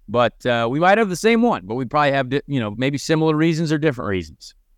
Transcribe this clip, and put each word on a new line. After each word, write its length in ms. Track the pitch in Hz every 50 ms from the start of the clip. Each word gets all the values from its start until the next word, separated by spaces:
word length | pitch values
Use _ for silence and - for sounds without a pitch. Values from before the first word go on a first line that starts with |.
| _ -
But, 320 | 104 120 123 113 - - - 127
uh, 200 | 120 117 117 117
we 80 | 127 151
might 180 | 170 180 202 214
have 120 | 226 196
the 60 | 180
same 280 | 160 - 220 233 226 233
one, 240 | 240 190 107 87 92
but 80 | 110
we 100 | 127 135
probably 280 | 113 - 151 147 143 135
have 160 | 139 135 127
di-, 120 | 127 143 - -
you 120 | 143 135
know, 140 | 113 104 104 110
maybe 200 | 127 139 143 135
similar 380 | - - 165 156 156 160 156
reasons 360 | 151 156 165 165 151 170 151
or 60 | 156 151
different 320 | 143 160 131 - - 98
reasons. 460 | 101 92 85 78 76 - - - - _ _ _ _